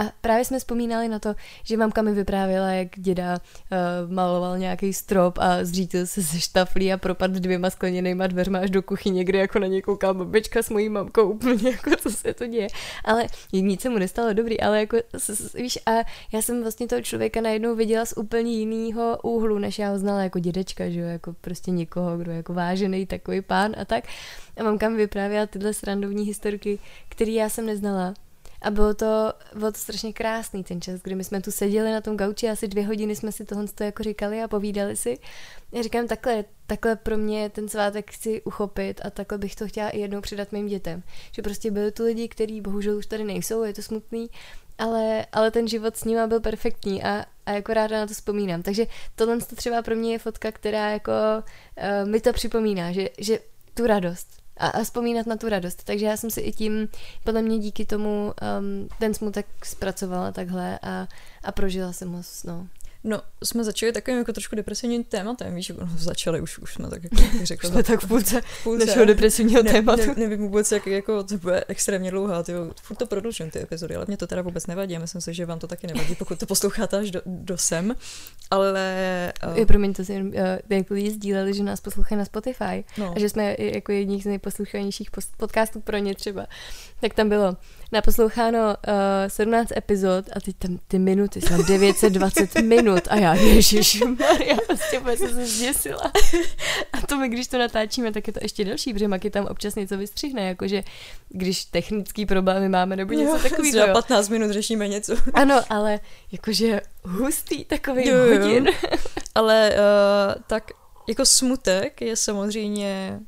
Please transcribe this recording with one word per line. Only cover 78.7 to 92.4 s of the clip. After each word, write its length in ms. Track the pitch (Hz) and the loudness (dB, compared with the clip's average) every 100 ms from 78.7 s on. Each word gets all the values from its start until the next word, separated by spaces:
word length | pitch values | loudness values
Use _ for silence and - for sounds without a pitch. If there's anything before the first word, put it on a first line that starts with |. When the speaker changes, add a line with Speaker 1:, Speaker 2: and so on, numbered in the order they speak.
| 190 190 190 185 180 175 - | 0 -2 -2 -2 -2 -4 -6
Speaker 2:
eh, 180 | - - | -2 4
Speaker 1:
Jo, 60 | 202 | 10
promiň, 280 | 202 196 | 10 8
to 120 | 190 185 | -2 -6
si 80 | |
jenom, 180 | 196 190 - | -6 -4 -2
eh, 240 | 185 185 - | 0 -2 0
jak 200 | 196 185 | 0 0
lidi 220 | 202 208 | -2 -2
sdíleli, 420 | 214 202 196 196 | -4 -2 -2 0
že 100 | 202 | -2
nás 180 | 202 196 | -2 -4
poslouchají 380 | 208 - - 208 | 0 6 6 6
na 60 | 196 | -2
Spotify 580 | 214 254 254 196 190 - - | -6 -6 -4 -4 -6 -8 -6
Speaker 2:
No. 160 | 190 208 | -4 0
Speaker 1:
a 40 | |
že 100 | 208 | 0
jsme 240 | 208 208 | 0 -2
i 220 | 208 208 214 | -2 -2 -4
jako 160 | 202 | -2
jedních 320 | 202 196 196 | -2 -2 -2
z 20 | 202 | -4
nejposlouchanějších 880 | 196 202 196 202 208 202 - 208 | -4 -6 -8 -6 -6 -6 -8 -8
pos-, 180 | - - - | -8 -8 -6
podcastů 440 | 208 220 220 220 | -2 0 -2 -4
pro 160 | 214 208 | -4 -4
ně 180 | 202 196 | -4 -4
třeba. 300 | 214 190 202 - - - - - | -8 -8 -10 -14 -14 -14 -14 -4
Tak 120 | 220 | -2
tam 160 | - 214 | 2 2
bylo 280 | 208 190 180 - - - | 4 2 0 -10 -16 -4
naposloucháno, 840 | 220 - 190 220 247 226 226 220 202 - | 6 8 8 6 2 2 2 2 0 0
eh, 420 | 202 196 196 196 | 2 2 0 0
sedmnáct 420 | - 214 233 233 - | -2 2 2 0 -2
epizod 480 | - 202 190 185 - 196 | 0 2 2 0 -2 -8
a 40 | |
teď 160 | 190 - | -8 -6
tam 240 | 185 175 - | -6 -6 -2
ty 120 | 185 | 2
minuty, 420 | 185 190 202 196 | 4 4 2 2
jsou 60 | - | 4
tam 160 | 175 175 | 6 6
devět 320 | 196 196 180 | 6 6 6
set 120 | 220 | 4
dvacet 460 | 190 190 226 | 6 4 2